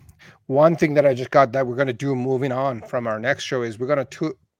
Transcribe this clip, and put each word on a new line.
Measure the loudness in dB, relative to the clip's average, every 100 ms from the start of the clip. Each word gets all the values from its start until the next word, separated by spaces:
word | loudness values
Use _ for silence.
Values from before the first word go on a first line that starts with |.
| -20 _ -20 -18 -2
One | 4 4 4
thing | 2 4
that | 4
I |
just | 2 2
got | 4 4
that | 2 -2
we're | -2
gonna | -2
do | -2 -2 -2
moving | -2 -2 -2
on | -2 -4 -4
from | -6 -6 -4
our | -2
next | -2 -2
show | -2 -4
is | -4 -4
we're | -2
gonna | -2 -2
to-, | -6 -6 -6 _ _